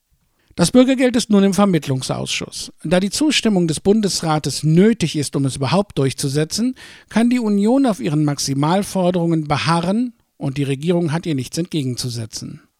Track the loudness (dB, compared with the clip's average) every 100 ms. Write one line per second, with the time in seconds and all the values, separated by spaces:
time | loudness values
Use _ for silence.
0 | _ _ _ _ _ -2 4 6 4 4
1 | 2 0 2 4 4 4 2 2 0 -4
2 | -4 -6 -6 -8 -8 -12 -14 -12 0 0
3 | 0 0 0 2 2 2 0 0 2 2
4 | 2 -2 -2 0 -2 -2 2 6 6 4
5 | -2 -2 -4 -2 -4 -2 0 0 0 -2
6 | -2 -2 -4 -2 -4 -2 -4 -4 -16 -20
7 | _ 0 2 2 0 0 2 2 2 0
8 | -2 0 0 -2 -4 0 2 0 0 0
9 | 0 0 0 -2 -2 -2 0 0 0 -2
10 | -4 -8 _ _ -8 -4 -4 -4 -2 0
11 | 0 -4 -4 -6 -4 -6 -6 -4 -4 -6
12 | -8 -8 -10 -12 -14 -16 _